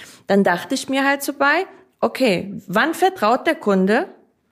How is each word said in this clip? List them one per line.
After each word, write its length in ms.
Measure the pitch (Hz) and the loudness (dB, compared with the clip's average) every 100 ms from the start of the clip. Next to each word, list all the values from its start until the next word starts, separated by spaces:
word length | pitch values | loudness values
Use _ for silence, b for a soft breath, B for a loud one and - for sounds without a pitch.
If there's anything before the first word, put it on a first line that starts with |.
| B B B | B B B
dann 180 | 202 | 2
dachte 300 | 190 175 - | 2 0 -4
ich 160 | 262 - | -6 -4
mir 160 | 269 277 | -2 0
halt 140 | 277 | -2
so 100 | 302 | -4
bei, 320 | 277 277 320 381 - _ _ | 0 2 0 -2 -10 _ _
„Okay, 520 | 226 - 254 175 196 196 - | -4 0 0 0 -4 -10 -4
wann 260 | 196 294 | 0 0
vertraut 540 | 320 370 381 214 262 339 | 0 0 2 0 0 0
der 80 | |
Kunde 540 | 311 208 190 190 233 381 - _ _ _ | -2 0 2 2 0 -2 -10 _ _ _